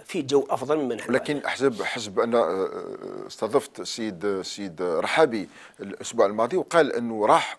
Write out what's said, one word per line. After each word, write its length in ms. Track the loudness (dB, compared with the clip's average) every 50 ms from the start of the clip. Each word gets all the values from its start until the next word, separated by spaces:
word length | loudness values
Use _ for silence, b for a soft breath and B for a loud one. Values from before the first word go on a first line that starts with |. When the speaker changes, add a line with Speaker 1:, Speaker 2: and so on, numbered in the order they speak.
| -14
Speaker 1:
في 160 | -6 -4 -4
جو 260 | -2 4 4 4 4 4
أفضل 280 | -2 -2 0 0 0
مما 180 | 0 0 -2 -2
نحن 160 | -4 -2 0
Speaker 2:
لكن 240 | 0 0 2 0 -4
Speaker 1:
عليه. 100 | -2 -2
Speaker 2:
أحزاب، 360 | -4 -2 2 2 2 2 0
حزب، 380 | -4 -4 -4 -6 -6 -4 0 0
أنا، 180 | 0 4 4
آه، 920 | 4 4 4 2 0 -2 -2 -4 -6 -8 -8 -10 -10 -10 -10 -10 -10 -12
استضفت 540 | -12 -8 -6 -4 0 0 0 0 0 -12 -12
سيد، 600 | -10 -8 -6 -6 -6 -6 -6 -4 -2 -2 -2 -2
سيد 400 | -4 -6 -8 -8 -10 -10 -6 -4
رحابي 680 | -2 0 0 0 0 0 4 4 4 4 2 -4 -6 -8 B B B B B B
الأسبوع 460 | -12 -12 -12 -12 -12 -8 2 4 4
الماضي 320 | 4 4 0 0 0 0
وقال 360 | -2 -2 2 4 4 4 4 2
أنه 320 | -2 -2 -4 -2 0 4
راح، 320 | 6 6 4 4 0 -8